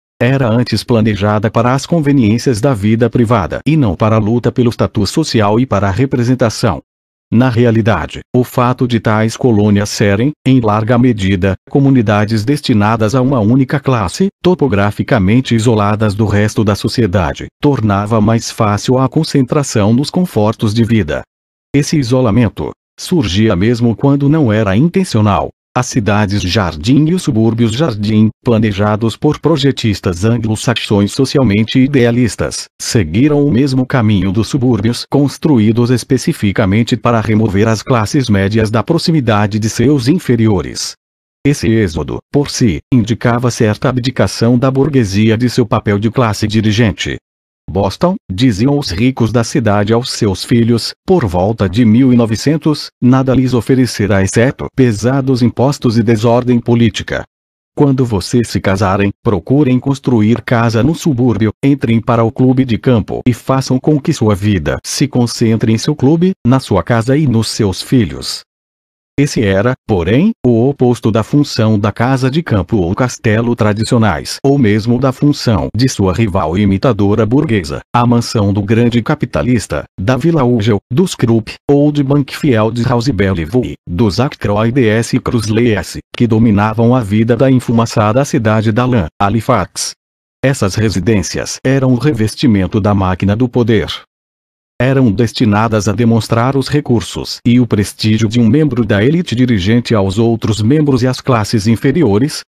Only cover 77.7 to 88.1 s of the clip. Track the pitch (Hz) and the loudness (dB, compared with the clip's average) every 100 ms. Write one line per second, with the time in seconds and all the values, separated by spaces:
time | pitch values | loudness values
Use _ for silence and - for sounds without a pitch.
77.7 | 65 - 123 120 117 - 117 101 101 98 | -10 -2 0 2 2 0 0 0 0 0
78.7 | 110 120 117 110 147 - 78 117 120 - | 2 2 0 -2 -4 -4 -4 -2 -2 -2
79.7 | 73 - - 95 127 165 160 123 120 107 | -8 -8 -6 -4 0 0 0 2 0 0
80.7 | 101 - 123 190 - 117 113 - - - | -2 -2 -2 -2 0 0 0 -2 -8 0
81.7 | 143 147 147 135 143 135 - 151 113 110 | 2 2 0 0 0 -2 -2 0 2 0
82.7 | 117 117 120 117 95 98 87 76 123 - | -2 -2 -2 -2 0 0 -2 -2 -2 -4
83.7 | 73 - 87 110 90 139 - 107 104 117 | -8 -8 -2 0 0 -4 -4 -4 0 0
84.7 | 131 110 113 117 127 - 117 107 107 120 | 2 2 0 -2 -4 -2 -4 -2 0 0
85.7 | 98 - - - - 117 110 117 101 107 | 0 -4 -12 -10 -2 0 2 2 2 0
86.7 | 110 117 127 98 107 113 117 135 127 - | 2 2 2 0 0 2 2 2 2 0
87.7 | 117 117 117 107 | 0 0 0 0